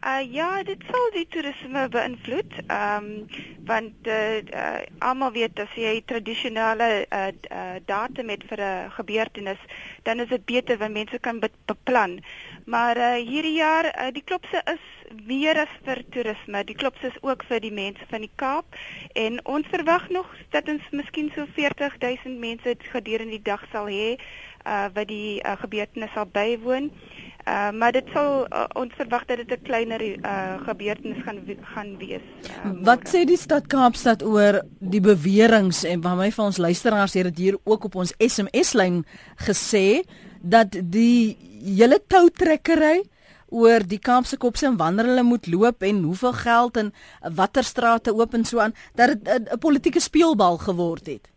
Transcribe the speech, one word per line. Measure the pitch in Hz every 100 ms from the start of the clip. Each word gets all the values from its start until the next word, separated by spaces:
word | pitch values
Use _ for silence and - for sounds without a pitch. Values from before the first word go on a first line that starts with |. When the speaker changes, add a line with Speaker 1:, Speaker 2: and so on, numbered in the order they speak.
| -
Speaker 1:
Uh, | 269 269
ja, | 254 339 381
dit | 392 381 -
sal | 494 494
die | 403 339
toerisme | 339 285 277 269 269 262
beïnvloed, | 240 240 240 - 269 - - -
ehm, | - 208 208 208 208 208 - - - -
want, | 226 220 - 226
eh, | 220 214 220
eh, | 202 - 76 - - -
almal | - 254 269
weet | 226 226 -
as | 208 -
jy | 226 220 220
tradisionele, | 240 214 226 254 220 220 220 233 208 -
eh, | 202 196 190
d-, | -
eh, | 185 185 185 180
datum | 196 240 262 233
het | 202 -
vir | 214
'n | 196 185 190
gebeurtenis, | - 208 214 220 - 202 196 - - - -
dan | - 233
is | 240
dit | 254 -
beter | 240 247 233
want | 214
mense | 214 214 247
kan | - 233
be-, | 220 _ -
beplan. | 208 - 247 196 180 - - - - -
Maar, | 233 240 233
eh, | 240 247 233
hierdie | 277 320 311
jaar, | 311 320 330
eh, | - 254
die | 262
Klopse | - 359 - 370 -
is | 330 - - - 220 214
meer | 262 302 311
as | - -
vir | - 254 247
toerisme. | 254 226 214 - 202
Die | 202 214
Klopse | 277 - 262
is | -
ook | 269 262
vir | - 233
die | 220
mense | 208 196 202 -
van | 226
die | 214 -
Kaap | 269 285 - - - - -
en | - 220 240 -
ons | 285 311
verwag | 359 320 349 -
nog | 359 370 - -
dat | 302 294
ons | 302 -
miskien | 285 285 - 302 -
so | 285 -
veertig | 285 - 285 -
duisend | 247 254 262 254
mense | 233 233 247 240
gedurende | - 254 214 220 226
die | 220
dag | 208 202 -
sal | 220 208
hê, | 196 214 254 - - - -
eh, | - 208 202
wat | 190 208
die, | 214 214 202
eh, | - 196
gebeurtenis | - 208 208 - 220
sal | - 208
bywoon. | 202 208 233 233 254 294 - - - - - -
Eh, | - 208
maar | 214 233
dit | 240 262
sal, | 320 294 277 254
eh, | - -
ons | - 247 -
verwag | 262 240 -
dat | 247
dit | 233
'n | 247
kleiner, | - 233 233 226
eh, | 220 190 190 196 190 185 -
gebeurtenis | 214 202 214 220 220
gaan | 247 202 185
we-, | 202
gaan | - - 208 196
wees, | 190 190 180 -
eh, | - - 196 185
Speaker 2:
Wat | 190 247
Speaker 1:
môre. | -
Speaker 2:
sê | 370 311
die | 349
stad | - 294 -
Kaapstad | 269 247 233 247 220
oor | 214 214 208 196 - -
die | 190 202
beweringe | 196 202 151 196 226 220 190 165 165
en | 175
waar | 170 180
my | 196
van | 220 208
ons | 190
luisteraars | 170 175 240 214 196
het | 190
dit | 180 160
hier | 180 196
ook | - 214
op | 208 185
ons | 180 -
S | 226 -
M | 196
S | 226 359
lyn | 233 185 175 156 - - -
gesê | - 196 - 214 190 247 370 - - -
dat | 175 226 220 180
die | 180 190 233 240 220 - - 208 147 196
hele | 233 311 -
toutrekkery | 381 349 - 359 311 - 330 311 330 392 _ _ - _
oor | 233 226 226
die | 185 202
Kaapse | - 247 247 269
Kopse | 247 220 285
en | 226
wanneer | 165 190 233
hulle | 254
moet | 240 240 175
loop | 170 226 240
en | 190 208
hoeveel | 156 185 247
geld | 247 240 233 247 233
en | 208 - - - - 165
watter | 196 -
strate | 247 - 233 233 233
oop | 214 226
en | 226 226
so | 233
aan, | 214 - - -
dat | 240
dit | 233 185
'n, | 254 220
'n | 240
politieke | 320 285 330 311
speelbal | - 302 330 269 185 170
geword | - 175 175 165 -
het? | 120 _